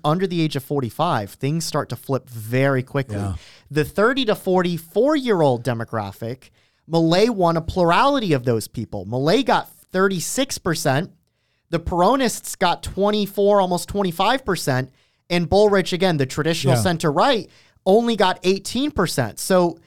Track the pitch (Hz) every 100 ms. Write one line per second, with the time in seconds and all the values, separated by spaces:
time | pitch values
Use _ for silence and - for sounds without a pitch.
0 | 147 175 190 175 156 139 - 143 120 -
1 | 170 127 101 - 135 165 160 151 113 120
2 | - 131 - 117 107 127 139 131 127 139
3 | 127 101 98 85 - - - 143 139 -
4 | 220 269 214 196 190 185 180 165 - 208
5 | 277 311 254 185 147 120 127 117 117 113
6 | 98 - 113 131 - _ _ _ - 165
7 | 165 180 233 202 170 165 165 185 170 180
8 | 269 285 202 135 123 113 - - 107 104
9 | 92 127 147 240 262 180 - - _ 185
10 | 196 185 - - 269 - 170 160 147 135
11 | 196 _ _ _ _ _ - 165 165 175
12 | 185 262 233 - - - 180 156 - 190
13 | 202 214 202 - 202 202 185 175 - 202
14 | 190 165 202 262 240 165 - 127 131 _
15 | _ _ - 175 165 196 208 196 185 180
16 | 185 151 131 - 156 165 131 123 180 165
17 | 160 147 254 233 - _ _ _ 190 214
18 | 233 220 185 185 185 196 - 240 294 -
19 | 165 - 113 - - 185 175 -